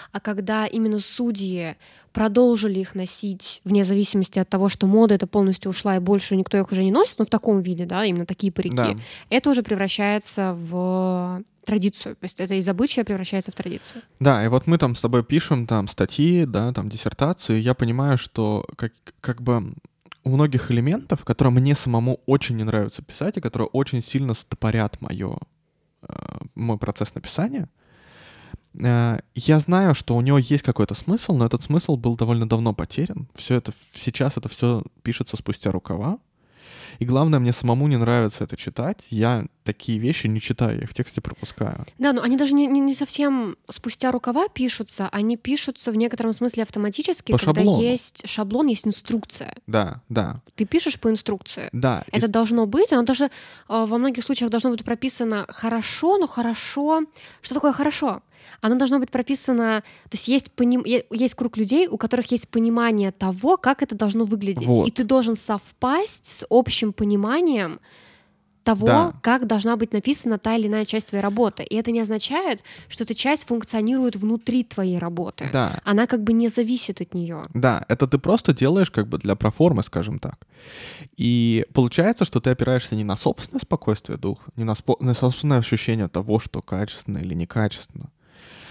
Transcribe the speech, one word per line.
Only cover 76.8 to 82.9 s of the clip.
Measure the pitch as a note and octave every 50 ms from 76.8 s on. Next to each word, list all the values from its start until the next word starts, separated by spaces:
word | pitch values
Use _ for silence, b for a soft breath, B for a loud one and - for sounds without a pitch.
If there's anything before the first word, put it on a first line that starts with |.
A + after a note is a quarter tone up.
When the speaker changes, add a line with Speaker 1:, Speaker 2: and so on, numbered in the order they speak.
| - - F#3 -
Speaker 1:
от | F3+ - -
неё. | F3+ E3+ E3 E3 D3+ - - -
Speaker 2:
Да, | B2 B2 C3 A2+ - - -
это | B2 - C#3
ты | B2+ - C#3
просто | - - G#3+ A#3 - - C#3
делаешь | - C3 C3+ F3 G3 F#3 -
как | - A2+ G#2 A#2
бы | - -
для | - G2+ G2
проформы, | - - G#2+ - - D#3 F3 D#3 F2+ G2+
скажем | - - E2+ F2 G#2+ - -
так. | - - - - - B B B B B B B B B B B D3 B B
И | - - A#2+ A#2+ A#2+ A#2 A#2 A2+ A2+ - - -
получается, | - B2+ A#2+ - - E3+ G#3+ A#3 - G3
что | - - B2
ты | - B2+
опираешься | B2+ - B2 B2+ B2+ B2 - -